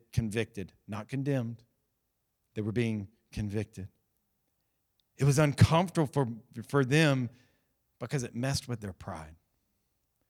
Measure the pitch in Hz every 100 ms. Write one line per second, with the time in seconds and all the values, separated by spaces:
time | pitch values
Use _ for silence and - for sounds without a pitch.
0 | _ - 110 113 107 - 90 _ - 104
1 | 110 135 135 135 117 117 _ _ _ _
2 | _ _ _ _ _ 113 107 107 117 107
3 | 95 _ _ - 104 104 101 - 101 _
4 | _ _ _ _ _ _ _ _ _ _
5 | _ - 139 139 151 139 - 165 185 170
6 | 143 147 120 117 - - - 143 127 151
7 | 156 131 120 - _ _ _ _ _ -
8 | 127 147 120 117 131 143 - 117 101 -
9 | - 82 78 82 _ _ _ _ _ _
10 | _ _